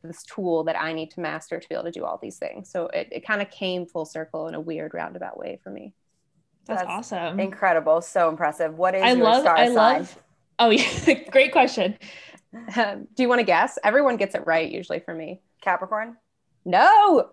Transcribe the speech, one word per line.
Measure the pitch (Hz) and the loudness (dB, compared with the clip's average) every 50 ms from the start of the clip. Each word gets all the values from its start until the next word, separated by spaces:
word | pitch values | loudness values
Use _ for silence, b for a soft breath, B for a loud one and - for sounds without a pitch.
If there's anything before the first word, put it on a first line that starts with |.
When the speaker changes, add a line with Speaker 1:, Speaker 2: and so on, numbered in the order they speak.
| - | -16
Speaker 1:
this | 165 170 - | -18 -18 -18
tool | - - - 220 190 175 165 160 156 | -18 -16 -10 -6 -4 -2 -2 -2 -2
that | 165 156 - | -2 -4 -4
I | 156 160 160 | -6 -6 -6
need | 160 160 156 | -8 -10 -10
to | - 180 | -10 -8
master | 170 151 151 165 - - 175 175 | -8 -8 -8 -8 -10 -10 -12 -12
to | - | -10
be | - 165 | -8 -8
able | - 165 | -8 -8
to | 170 | -8
do | 175 - 82 | -8 -8 -8
all | 85 82 - | -8 -8 -10
these | - - - | -12 -16 -14
things. | - - - - - 185 - | -12 -12 -12 -12 -14 -18 -10
So | - 180 165 | -8 -8 -8
it, | - - - - - | -6 -6 -8 -8 -8
it | - 233 - | -12 -14 -6
kinda | - 214 202 202 | -4 -4 -4 -4
came | 202 - - 196 185 180 180 175 | -8 -10 -10 -8 -6 -6 -6 -8
full | 170 - 170 156 | -8 -10 -10 -10
circle | - - 160 160 160 - 160 156 | -10 -10 -12 -12 -10 -10 -12 -10
in | 165 160 | -10 -10
a | 156 | -12
weird | 156 165 156 160 156 156 - | -10 -10 -10 -10 -10 -10 -10
roundabout | - 80 - - 180 - - - - | -10 -10 -10 -10 -12 -14 -12 -12 -14
way | - - 85 - _ | -14 -14 -14 -14 _
for | 190 | -18
me. | - - - 208 _ _ _ _ _ _ _ _ _ _ _ _ _ _ _ | -18 -16 -18 -20 _ _ _ _ _ _ _ _ _ _ _ _ _ _ _
Speaker 2:
That's | - 220 185 180 | -8 -6 -6 -6
Speaker 3:
That's | - 180 208 240 - | -6 -8 -10 -10 -10
Speaker 2:
awesome. | 208 175 170 165 180 196 | -8 -8 -6 -6 -4 -4
Speaker 3:
incredible. | 190 190 190 - 196 185 165 160 151 156 156 170 | -4 -6 -4 -2 0 2 2 2 2 2 2 2
So | 170 - - 190 170 165 | 0 -2 0 0 0 0
impressive. | 160 156 170 151 151 - 165 156 160 | 0 -2 -4 -4 -2 -2 -4 -4 -2
What | 160 180 185 185 | -2 -2 0 0
is | 190 214 | 2 2
Speaker 2:
I | 247 254 | 4 4
Speaker 3:
your | 247 233 | 4 4
Speaker 2:
love, | 220 233 262 | 4 4 4
Speaker 3:
star | 302 - - | 4 4 4
Speaker 2:
I | - 240 240 | 6 4 4
Speaker 3:
sign? | 247 220 214 240 269 - | 4 6 6 6 4 2
Speaker 2:
love, | - - - - _ _ _ _ _ _ - - | -2 -6 -14 -20 _ _ _ _ _ _ 0 2
oh, | 233 226 | 4 4
yeah. | 214 269 240 - - - - 330 269 - - | 4 4 2 0 -4 0 2 2 2 2 0
<laughs> | - | 2
Great | - 269 285 254 | 4 4 4 6
question. | - 320 247 247 - 233 185 190 214 - B B B B B B B B B _ - 233 233 220 190 | 4 4 4 4 2 -2 -2 -2 -4 -8 B B B B B B B B B _ -20 -16 -14 -6 -2
Speaker 1:
Um, | 240 220 202 202 208 - - - | -2 -2 -2 -2 -10 -14 -12 -2
do | - 254 | -2 2
you | 240 | 2
wanna | 247 240 220 | 2 2 4
guess? | 190 170 165 220 269 - - - | 4 4 4 2 0 -2 -2 -2
Everyone | 208 220 285 294 262 240 | 2 4 4 4 4 2
gets | 196 202 190 - | 0 -4 -4 -4
it | - - | -6 -2
right | 165 160 165 160 - | 0 0 0 0 -2
usually | - 180 175 - - 170 | -6 -10 -8 -8 -8 -8
for | - - 165 | -8 -10 -12
me. | 160 160 - 190 - _ _ _ _ | -12 -12 -14 -14 -18 _ _ _ _
Speaker 3:
Capricorn? | - 196 175 - 185 196 220 214 220 233 233 _ _ _ _ _ _ _ _ _ - | -4 -2 -2 -2 -4 -6 -6 -6 -6 -8 -14 _ _ _ _ _ _ _ _ _ -6
Speaker 1:
No. | 180 175 196 269 381 440 415 415 403 330 - - - | 0 4 6 6 8 8 8 8 6 6 4 2 0